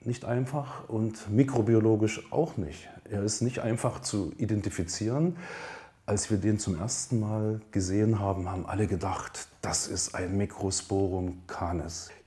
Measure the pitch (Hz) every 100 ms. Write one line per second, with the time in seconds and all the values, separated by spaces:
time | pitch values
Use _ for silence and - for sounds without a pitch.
0 | 120 123 110 123 131 147 131 - - 110
1 | 110 - 101 107 135 123 107 113 110 110
2 | 107 - - 135 165 - 76 - - -
3 | - 101 104 - 117 127 110 113 127 -
4 | - 104 82 - 110 107 - - 82 -
5 | 107 135 170 170 - - - - - _
6 | - 104 - 104 101 107 - 82 113 -
7 | - 117 107 110 107 110 - 101 92 101
8 | 107 107 98 92 90 95 - 101 104 92
9 | 95 - - - - - - - - 95
10 | - - 90 95 101 - 98 95 - 98
11 | 98 92 90 90 87 - 85 85 78 -
12 | - -